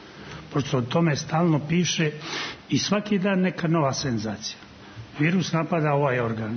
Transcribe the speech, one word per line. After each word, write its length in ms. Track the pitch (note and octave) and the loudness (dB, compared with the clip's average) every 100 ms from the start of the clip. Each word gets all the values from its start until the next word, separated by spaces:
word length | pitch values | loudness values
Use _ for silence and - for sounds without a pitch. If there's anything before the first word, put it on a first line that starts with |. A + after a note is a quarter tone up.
| - - - - - | -20 -18 -16 -14 -6
Pošto 260 | D3 B2 C3 | -4 0 0
o 40 | |
tome 340 | A#2+ E3+ E3+ C#3 | 2 2 2 2
stalno 440 | - D#3+ F3 D3+ D3+ | 0 2 4 2 2
piše 420 | F3 F3 - D#3 D3+ - - - - - | 0 2 0 0 -2 -8 -8 -8 -10 -2
i 80 | C3+ | 0
svaki 400 | - G3+ G#3 G#3 | 2 0 2 0
dan 220 | G3+ F#3+ | 2 2
neka 280 | F#3 F#3 E3 | 2 0 2
nova 240 | E3 C#3 | 2 2
senzacija. 640 | B2 C#3 A2+ A2 G2+ - - - - - - - - | 0 -2 -2 -4 -6 -10 -12 -18 -20 -18 -18 -10 0
Virus 340 | D3+ F#3 D3 | 2 2 2
napada 400 | D#3+ D#3 E3+ D3+ | 0 0 2 2
ovaj 280 | C#3+ C#3+ B2 | 4 2 2
organ, 340 | A#2 A2 A2 | 0 -2 -4